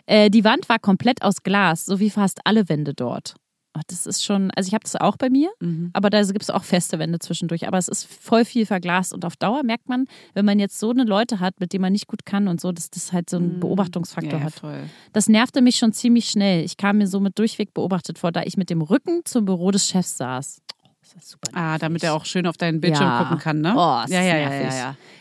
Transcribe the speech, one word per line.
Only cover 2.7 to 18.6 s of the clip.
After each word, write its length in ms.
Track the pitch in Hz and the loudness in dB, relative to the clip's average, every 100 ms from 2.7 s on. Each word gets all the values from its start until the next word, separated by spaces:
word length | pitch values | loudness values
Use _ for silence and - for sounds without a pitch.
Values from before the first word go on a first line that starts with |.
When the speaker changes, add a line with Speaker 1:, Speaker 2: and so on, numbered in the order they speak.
| 151 147 | 0 -2
Speaker 1:
dort. 400 | 139 123 131 - - _ _ _ 156 | -4 -4 -6 -10 -18 _ _ _ -12
Oh, 20 | - | -10
das 180 | 180 | -10
ist 200 | - - | -6 -6
schon, 260 | - 196 190 - | -2 0 0 -2
also 100 | 190 | -2
ich 80 | |
hab 80 | 220 | -4
das 140 | - - | -4 -2
auch 200 | 175 - | 0 0
bei 140 | 254 | 2
mir, 180 | 269 330 440 | 2 2 -2
Speaker 2:
Mhm. 300 | 175 165 175 | -4 -4 -4
Speaker 1:
aber 180 | 185 202 | 0 2
da 100 | 208 | 4
gibt's 260 | 202 196 - | 2 0 -4
auch 140 | - | -6
feste 340 | - 180 - 165 | 0 0 0 -2
Wände 220 | 160 170 | -2 -4
zwischendurch. 480 | - 170 170 170 - | -4 -6 -4 -4 -2
Aber 100 | 185 | -2
es 80 | 175 | -2
ist 180 | - | -6
voll 400 | - - - 226 | -10 -12 2 2
viel 220 | 240 247 214 | 4 2 0
verglast 480 | 190 175 180 185 | 0 0 0 -2
und 100 | 185 | -6
auf 120 | 175 - | -8 -2
Dauer 260 | 185 262 | -2 0
merkt 260 | 247 226 - | -2 -4 -4
man, 180 | 254 262 - - | -4 -4 -8 -10
wenn 100 | 196 | 0
man 140 | 208 202 | 2 4
jetzt 220 | 202 - | 0 -2
so 100 | 220 | -2
eine 140 | 247 | 2
Leute 340 | 233 196 247 202 | 2 2 0 0
hat, 220 | 180 - | -2 -2
mit 120 | 190 | -4
denen 100 | 190 | -2
man 100 | 185 | 0
nicht 160 | 202 - | 0 -2
gut 180 | 214 - | -12 -4
kann 220 | 202 202 | -2 0
und 120 | 170 | 0
so, 120 | 180 | -4
dass 180 | 170 - | -6 -8
das 220 | 180 - | -10 -6
halt 180 | 180 170 | -4 -2
so 60 | 180 | -2
einen 200 | 175 180 | -2 -2
Speaker 2:
Mhm. 40 | |
Speaker 1:
Beobachtungsfaktor 720 | - 185 190 180 170 - 160 | -2 -2 -2 -4 -8 -8 -6
Speaker 2:
Ja, 60 | 143 | -4
ja, 60 | 151 | -4
Speaker 1:
hat. 80 | |
Speaker 2:
voll. 240 | - 151 143 151 - _ | -8 -12 -12 -14 -18 _
Speaker 1:
Das 160 | 214 208 | 0 4
nervte 340 | 214 247 285 | 4 4 4
mich 140 | 247 - | 4 4
schon 160 | 226 | 2
ziemlich 380 | - 247 233 - | 2 4 4 2
schnell. 340 | 214 196 170 | 0 2 2
Ich 140 | 175 - | 0 -2
kam 200 | 202 208 | 0 2
mir 80 | 196 | 2
somit 320 | 196 196 185 | 0 -2 0
durchweg 340 | 226 - 208 | -2 -2 -6
beobachtet 460 | - 165 185 - 170 | -4 -2 -2 -6 -6
vor, 140 | 175 | -4
da 100 | 170 | -2
ich 140 | 175 | -4
mit 140 | 196 | -4